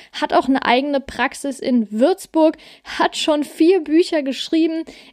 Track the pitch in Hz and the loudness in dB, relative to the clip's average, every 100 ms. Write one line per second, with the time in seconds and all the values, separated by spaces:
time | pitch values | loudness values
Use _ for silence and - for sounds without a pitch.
0 | - - 302 349 262 262 - 247 285 277 | -18 -6 0 0 2 0 2 0 0 -4
1 | 277 - 269 - 277 262 - 247 202 214 | -4 -4 -4 -4 -8 -6 -2 0 0 2
2 | 285 370 - 320 320 311 - - - - | 2 2 -2 2 2 2 -8 -20 -10 -2
3 | 339 - - 294 285 - 330 381 294 320 | -2 -2 -2 -2 -2 2 2 2 2 2
4 | 370 320 269 247 - 330 330 320 320 - | 2 0 -2 -6 -2 0 0 -2 -8 -14
5 | - | -20